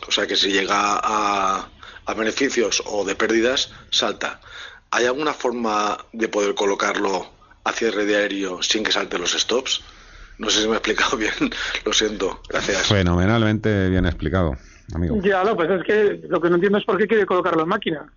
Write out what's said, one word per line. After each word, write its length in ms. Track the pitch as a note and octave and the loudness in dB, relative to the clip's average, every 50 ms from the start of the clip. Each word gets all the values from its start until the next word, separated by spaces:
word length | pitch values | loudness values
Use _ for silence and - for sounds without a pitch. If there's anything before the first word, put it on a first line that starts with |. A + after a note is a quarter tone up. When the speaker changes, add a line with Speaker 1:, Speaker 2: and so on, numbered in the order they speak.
| - | -8
Speaker 1:
o 40 | - | -4
sea, 160 | - G#2 G2+ | -2 -2 0
que 80 | - G2 | 0 0
si 160 | - - G2 | 0 2 2
llega 480 | G2 F#2+ F#2+ F#2 G2+ G2+ G2+ G2+ G2+ - | 2 0 2 2 0 2 2 2 0 0
a, 640 | - G2+ G#2+ G#2 G2+ G#2 G2+ G2+ G2 F#2+ F#2+ F#2+ F#2+ - - - - - - - - | 0 0 0 0 0 0 0 0 0 0 0 -2 -4 -10 -16 -20 -20 -20 -18 -14 -8
a 80 | - G#2 | -6 -4
beneficios 680 | G#2+ A2 A2 G#2+ - C3+ C3 - A#2+ A2 G2 F#2 - - | -2 -2 -2 0 0 0 0 2 2 0 2 0 -2 -2
o 180 | - A2 G#2 G2 | -2 -2 -2 -2
de 100 | F#2 G2 | -2 0
pérdidas, 580 | - A2 G#2+ A2+ A2+ A2+ A#2+ C3+ C#3 - - - - - - | 0 0 2 2 4 4 2 2 0 -2 -4 -8 -18 -10 -4
salta. 500 | - - B2 G#2+ G2 - - - - - - - - - - - - - _ - | -2 0 0 0 -2 -4 -6 -8 -8 -10 -16 -20 -18 -16 -16 -18 -18 -16 _ -4
¿Hay 160 | - A2 A#2 | 0 2 2
alguna 260 | B2 B2+ C#3+ D#3 D3+ | 2 0 0 -2 -2
forma 680 | C3+ - - B2+ A#2+ B2 A#2 A2 G#2+ G#2 G#2 G#2 G2+ - - - | -2 -2 -2 -2 -2 0 -2 0 0 0 0 0 -2 -4 -8 -12
de 160 | - A2+ A2 A2 | -6 -4 -4 -2
poder 260 | A2 G#2 G#2 G2+ G2+ | 0 0 0 0 0
colocarlo 760 | - G#2 G2 G2 F#2+ G#2 G2+ G2 G2 G2+ G2 F#2+ F2+ E2+ - - - - - - _ - | 0 0 0 0 0 0 -2 0 0 0 0 0 -2 -4 -6 -16 -20 -20 -20 -16 _ -4
a 80 | A2 | -4
cierre 320 | G#2 - A#2 A2 F#2+ G#2 G#2 | -2 0 0 0 0 0 0
diario 580 | G2+ G#2 G#2 G2+ G2+ G2+ G2 G2 F#2 F2+ E2+ | 2 2 2 2 0 -2 -4 -4 -4 -4 -4
sin 200 | - - - G#2+ | -2 -2 0 0
que 100 | G#2+ G2+ | 0 0
salte 260 | - G2 G2 F#2 G2 F2+ | -2 -2 -2 -4 -4 -4
los 140 | F2 E2+ | -2 -2
stops? 520 | F2 D#2+ - - G#2+ B2+ - - - - - - - - - - - - - - - - | -2 -2 -2 0 0 -2 0 -2 -4 -4 -6 -12 -20 -20 -20 -20 -20 -20 -20 -18 -12 -6
No 120 | G#2+ G#2+ | -2 0
sé 120 | G#2 G#2 | 2 2
si 60 | G#2+ G#2+ | 2 2
me 60 | A2+ | 0
he 40 | G2+ | 0
explicado 380 | - - A2 - - - C#3+ | 0 0 0 0 0 0 0
<laughs> 0 | |
bien, 160 | A#2 G#2+ G#2+ - - D3+ A#2+ - - - - - - - | 0 -2 -2 -2 -2 -2 -2 -2 -4 -6 -4 -4 -4 -2
lo 80 | G#2+ | 0
siento, 480 | G#2 - A2 G#2+ G#2+ G2 G2 F2+ - - - - | 0 0 0 0 -2 -2 -4 -4 -4 -6 -10 -6
gracias. 400 | - - - - - - - - | -4 -4 -2 0 0 0 2 2
Speaker 2:
Fenomenalmente 1000 | G#2+ G2 F#2 F2 F2 F2 F2+ G2 A2+ A#2 A2 G#2+ G#2+ G#2 G#2 A2 G#2 G2+ F#2+ F#2 | 4 4 4 4 4 4 4 4 4 4 4 2 2 2 2 2 2 2 2 2
bien 180 | F#2 F2+ F2 | 4 4 2
explicado, 500 | F2 D#2 - - D#2 E2 F#2+ F2+ D#2 C2 - - - - - - - - | 2 0 0 -2 0 0 2 2 0 -2 -4 -10 -20 -20 -20 -16 -8 -4
amigo. 260 | D#2+ F2 E2+ - G#3+ | -2 -2 0 0 0
Speaker 3:
Ya, 220 | F3+ G3+ G3 F#3 F#3 | 2 2 2 2 2
López, 260 | G#3+ A3+ E3+ E3 D#3 | 0 0 0 0 0
es 140 | G3 F3+ D#3+ | 0 -2 0
que 420 | - G#3 G#3+ G#3+ G3+ F3+ E3 E3 D3+ | 0 2 2 2 2 0 -2 -6 -2
lo 120 | D#3+ E3 | -2 0
que 80 | E3 E3+ | 2 4
no 80 | F3 | 4
entiendo 220 | F3 F3 G3+ G3+ G#3 | 4 4 4 2 2
es 60 | - | 0
por 140 | - G#3 F3+ | 0 0 0
qué 80 | G#3+ | 2
quiere 200 | F#3 A3+ G#3+ G3 | 2 4 2 4
colocarlo 360 | F#3 F#3+ F3+ E3+ F#3 E3 D#3+ | 4 2 2 2 2 2 2
en 60 | D#3+ E3 | 2 0
máquina. 440 | G#3 G#3+ - G3+ D#3+ C#3+ D3+ - - | 0 -2 -2 -4 -4 -6 -8 -14 -20